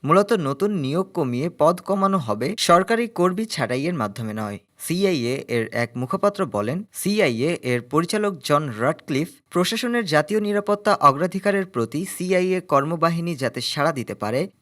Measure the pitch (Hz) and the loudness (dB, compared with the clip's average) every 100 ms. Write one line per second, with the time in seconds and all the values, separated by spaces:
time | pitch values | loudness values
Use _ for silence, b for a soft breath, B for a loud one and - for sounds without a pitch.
0 | 139 175 202 220 143 139 202 202 131 156 | 4 4 6 2 0 0 0 0 0 -2
1 | 190 175 135 120 160 - 151 180 - 196 | -2 -2 -2 0 -4 2 2 2 -2 0
2 | 190 190 117 104 131 214 - 175 185 226 | 2 0 0 -2 -2 -4 4 4 4 0
3 | 233 233 180 185 220 - 117 127 151 170 | 0 0 0 0 -6 -4 -2 0 -2 -2
4 | 107 98 110 107 107 101 _ _ - 175 | -4 -4 -8 -6 -6 -8 _ _ -6 0
5 | 196 165 117 135 - 120 113 117 117 123 | 2 2 0 -4 -2 -2 -2 -2 -4 -4
6 | 123 190 202 202 170 104 104 160 214 - | -4 0 0 0 -4 -2 -2 -4 -8 -6
7 | 185 208 175 113 143 175 127 123 123 151 | -2 2 2 2 0 -2 -2 -2 0 0
8 | 170 214 208 175 - 147 151 107 123 160 | 0 -2 -2 -4 0 0 0 -2 -2 -2
9 | - 135 165 - _ 180 180 226 247 240 | -4 -4 -4 -8 _ -2 0 0 -2 -2
10 | 202 151 151 214 214 208 202 208 208 196 | 2 0 2 -2 0 -2 0 0 2 4
11 | 143 135 175 196 202 196 92 - 113 139 | 4 4 -2 0 0 0 -2 -2 -2 -2
12 | 98 - 180 185 180 185 180 143 143 165 | -6 -6 0 2 2 -2 2 0 2 0
13 | 165 165 170 151 127 - 120 - 147 147 | 0 0 -4 -2 -4 -4 -6 0 0 0
14 | 110 101 107 120 190 _ | -6 -6 -4 -2 -4 _